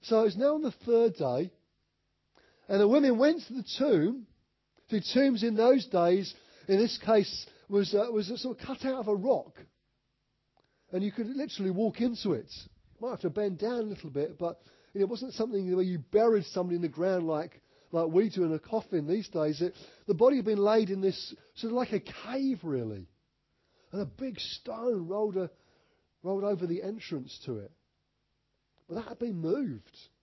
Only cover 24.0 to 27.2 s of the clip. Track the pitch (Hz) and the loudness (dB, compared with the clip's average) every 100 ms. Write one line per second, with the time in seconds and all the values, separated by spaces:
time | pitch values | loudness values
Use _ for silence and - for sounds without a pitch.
24 | 180 - 262 202 - - - 220 240 220 | -8 -8 -10 -10 -12 -12 -12 -6 -2 -2
25 | 170 202 214 190 180 _ _ _ _ _ | -2 -4 -2 -2 -4 _ _ _ _ _
26 | _ _ 180 196 202 196 175 175 185 220 | _ _ -6 -2 -2 -2 -2 -4 -6 -10
27 | - 156 | -8 -8